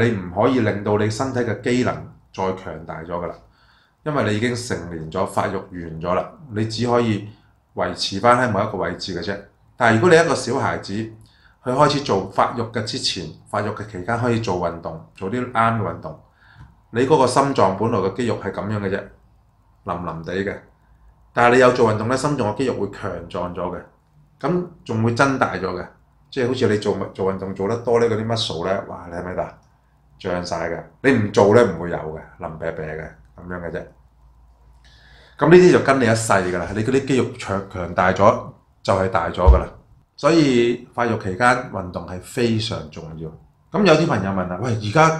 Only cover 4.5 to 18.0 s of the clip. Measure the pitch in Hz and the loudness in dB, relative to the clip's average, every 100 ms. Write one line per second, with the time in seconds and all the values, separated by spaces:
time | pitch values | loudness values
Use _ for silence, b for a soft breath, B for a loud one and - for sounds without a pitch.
4.5 | 120 - 90 85 82 78 92 101 107 95 | -4 -6 -6 -6 -10 -8 -4 -2 -2 -2
5.5 | 95 - 92 82 80 87 90 - - 135 | -4 -8 -12 -12 -8 -2 -2 -4 -14 -10
6.5 | 107 110 113 120 120 113 101 104 B B | -6 -4 -2 0 2 2 -2 -6 B B
7.5 | B _ - 90 85 - 98 120 123 123 | B _ -6 -6 -4 -6 2 4 4 2
8.5 | 98 110 95 85 90 - 85 85 98 - | 0 -2 -4 -6 -6 -8 -6 -6 -8 -12
9.5 | _ _ _ 120 113 180 165 165 120 - | _ _ _ 4 4 6 6 6 0 -2
10.5 | 131 101 82 90 101 113 - b b b | -2 -2 -4 -6 -6 -8 -12 b b b
11.5 | b 127 131 147 143 - 98 95 - 113 | b -4 2 2 2 0 0 0 -2 -2
12.5 | 117 110 117 107 127 - 95 78 - - | -2 -6 -6 -6 -6 -6 -6 -10 -14 -6
13.5 | 104 104 - 104 92 90 117 123 110 107 | -4 -4 -8 -10 -10 -4 -2 0 0 0
14.5 | 90 85 82 85 80 - - 98 123 123 | -2 -4 -6 -12 -12 -18 -10 -6 -4 -2
15.5 | 113 113 113 92 85 78 - _ b b | 0 2 0 -4 -6 -14 -16 _ b b
16.5 | b b _ _ 113 135 151 123 139 139 | b b _ _ -2 4 4 4 4 2
17.5 | 127 98 95 110 104 | 2 2 2 0 0